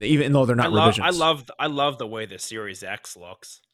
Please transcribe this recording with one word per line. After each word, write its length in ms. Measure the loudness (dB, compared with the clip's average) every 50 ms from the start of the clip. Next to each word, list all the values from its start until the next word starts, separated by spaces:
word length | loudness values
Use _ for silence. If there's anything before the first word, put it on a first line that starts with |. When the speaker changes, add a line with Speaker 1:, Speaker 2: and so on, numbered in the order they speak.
Speaker 1:
even 340 | 0 2 4 4 4 2 2
though 100 | 2 2
they're 120 | 2 2
not 100 | 2 2
Speaker 2:
I 20 | 2
love, 180 | 4 4 4 4
Speaker 1:
revisions. 180 | 4 4 0
Speaker 2:
I 40 | 0 0 2
love, 320 | 2 2 0 0 -6 -12 -8 -6
I 80 | -4 -4
love 280 | -2 0 0 0 -2
the 100 | -4 -8
way 200 | -8 -6 -8 -8
the 120 | -8 -10 -12
Series 440 | -12 -10 -8 -8 -8 -10 -10 -10
X 340 | -10 -10 -10 -10 -12 -16 -18
looks. 460 | -18 -18 -18 -18 -18 -20 -20 -20 -20 _ _